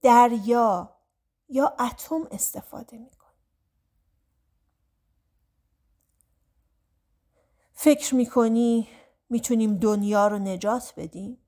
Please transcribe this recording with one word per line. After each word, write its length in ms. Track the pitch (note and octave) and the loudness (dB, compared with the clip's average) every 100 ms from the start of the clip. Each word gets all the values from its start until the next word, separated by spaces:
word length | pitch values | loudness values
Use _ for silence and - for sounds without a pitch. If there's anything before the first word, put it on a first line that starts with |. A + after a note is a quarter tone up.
دریا 920 | B3+ A#3+ A#3+ A#3 G3+ A#3+ A3+ F3+ F3 _ _ _ _ _ _ | 8 6 6 2 0 2 2 0 -6 _ _ _ _ _ _
یا 280 | C4 D4 - | -2 -2 -2
اتم 480 | B3 - - D#4+ E4 | -6 -6 -8 -8 -6
استفاده 680 | G3+ - - - - A#3 A#3 | -8 -8 -8 -16 -20 -20 -20
می‌کنیم. 440 | B3 _ _ _ _ _ _ _ _ _ _ _ _ _ _ _ _ _ _ _ _ _ _ _ _ _ _ _ _ _ _ _ _ _ _ _ _ _ _ _ _ _ _ _ _ _ _ | -20 _ _ _ _ _ _ _ _ _ _ _ _ _ _ _ _ _ _ _ _ _ _ _ _ _ _ _ _ _ _ _ _ _ _ _ _ _ _ _ _ _ _ _ _ _ _
فکر 420 | - D4+ D4 - | 0 2 2 0
می‌کنی 720 | C4 A#3+ - A3+ A3+ A#3+ A#3 G#3+ - _ _ _ | -2 0 0 2 2 2 0 -2 -14 _ _ _
می‌تونیم 480 | A#3 - A#3 A3 G#3 | -6 -2 0 0 0
دنیا 500 | G#3+ G#3 G3+ G#3 G#3 | 0 0 0 2 2
رو 100 | G#3 | 0
نجات 540 | G3 F#3 G3+ B3 B3 - | -6 -4 -4 -4 -6 -14
بدیم؟ 420 | D#3+ E3 G3 B3 | -14 -12 -14 -16